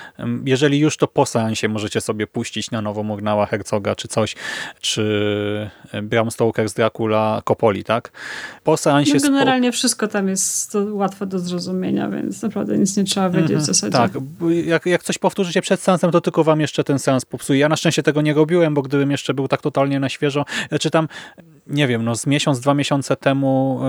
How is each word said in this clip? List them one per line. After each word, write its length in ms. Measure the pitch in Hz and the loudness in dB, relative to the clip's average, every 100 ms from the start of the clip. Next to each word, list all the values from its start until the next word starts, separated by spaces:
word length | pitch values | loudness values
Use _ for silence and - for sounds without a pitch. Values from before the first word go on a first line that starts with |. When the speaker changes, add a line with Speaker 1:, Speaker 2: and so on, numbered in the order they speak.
| - - | -18 -8
Speaker 1:
Em, 240 | 120 120 131 | -6 -4 0
jeżeli 320 | 131 147 143 | 2 4 4
już, 180 | 151 - | 2 2
to 100 | - | 0
po 180 | - 135 | 2 0
seansie 420 | 117 113 107 107 | 0 0 -2 -2
możecie 320 | 107 104 113 | -2 -2 -4
sobie 260 | - 107 104 | -4 -4 -4
puścić 440 | 120 113 110 - | -4 -6 -6 -6
na 120 | 113 | -4
nowo 200 | 107 104 | -4 -4
Murnała, 440 | 107 101 104 104 104 | -4 -4 0 0 2
Herzoga 480 | 107 - 107 104 | -2 -2 -2 -2
czy 140 | 101 110 | -4 -4
coś, 260 | - 107 - - - - - | -2 -2 -4 -10 -8 -10 -8
czy, 920 | - - 107 104 104 104 104 104 104 - - | -4 -2 0 0 0 -2 -2 -4 -6 -12 -12
e, 100 | 110 | -8
Bram 280 | 104 117 113 | -2 0 0
Stoker 380 | - 117 - 110 | 0 0 0 -2
z 60 | |
Dracula 680 | - 110 - 110 110 110 107 | 0 0 0 0 2 0 0
Coppoli, 400 | - 107 117 98 | 0 2 2 2
tak? 280 | 107 113 - - - - - - | 0 -2 -2 -16 -14 -12 -14 -6
Po 120 | - 156 | 0 2
seansie 360 | 160 143 285 | 4 4 4
Speaker 2:
No, 40 | 285 | 2
Speaker 1:
spo- 20 | |
Speaker 2:
generalnie 500 | 285 269 262 254 247 | 2 2 2 2 2
wszystko 360 | 240 - - 214 | 0 -2 -2 -2
tam 200 | 208 190 | -2 -2
jest 440 | 190 - - - | -2 -4 -4 -4
to 120 | 208 208 | -4 -2
łatwe 340 | 202 196 - 196 | -2 -4 -4 -6
do 120 | 190 | -4
zrozumienia, 680 | 180 175 185 185 185 202 - | -4 -6 -4 -4 -2 -2 -2
więc 340 | - - 202 | -4 -6 -4
naprawdę 360 | 226 208 208 214 | -6 -4 -2 0
nic 180 | 202 208 | 0 0
nie 80 | |
trzeba 260 | 190 202 190 | -2 0 0
wiedzieć 200 | 165 160 | 2 2
Speaker 1:
Mhm. 100 | 156 | 0
Speaker 2:
w 40 | 151 | 0
zasadzie. 260 | 190 208 | -2 0
Speaker 1:
Tak, 260 | 131 117 135 | 2 2 0
bo 300 | 135 170 170 | -10 -4 0
jak, 360 | 170 156 160 180 | 0 2 0 2
jak 160 | 175 | 0
coś 160 | - - | 0 -2
powtórzycie 440 | 190 - 180 180 | -2 0 -2 0
przed 180 | - 190 | 0 0
seansem, 300 | - 180 175 | 2 2 4
to 100 | 165 | 2
tylko 240 | 170 170 | 2 2
wam 160 | 156 156 | 4 4
jeszcze 240 | 147 - | 2 0
ten 140 | 143 139 | 0 0
seans 260 | - 131 | 2 0
popsuje. 340 | - - - 139 | -2 -8 0 2
Ja 80 | 147 | 4
na 80 | 156 | 2
szczęście 260 | 170 156 | 2 2
tego 200 | - 147 | 2 2
nie 120 | 151 | 2
robiłem, 400 | 147 156 175 160 | 4 4 4 2
bo 80 | 147 | 2
gdybym 280 | 131 143 139 | 0 0 2
jeszcze 240 | 139 - | 0 -2
był 140 | 139 135 | -2 0
tak 140 | 139 | 0
totalnie 380 | 147 139 139 139 | 0 0 2 0
na 80 | 135 | -2
świeżo, 360 | - 147 143 135 - - | -2 -2 -2 -4 -6 -4
e, 80 | 156 | -2
czy 120 | 156 | 0
tam, 180 | 160 160 - - - - - - | 0 0 -6 -18 -20 -20 -20 -4
nie 200 | 143 139 | 0 2
wiem, 180 | 113 | 2
no 100 | 113 113 | 0 -2
z 100 | 139 | 0
miesiąc, 340 | 143 156 127 | 0 2 0
dwa 140 | 131 | 2
miesiące 420 | 143 135 143 - 135 | 2 2 0 0 0
temu, 640 | 143 139 135 131 135 127 | 0 2 2 2 0 0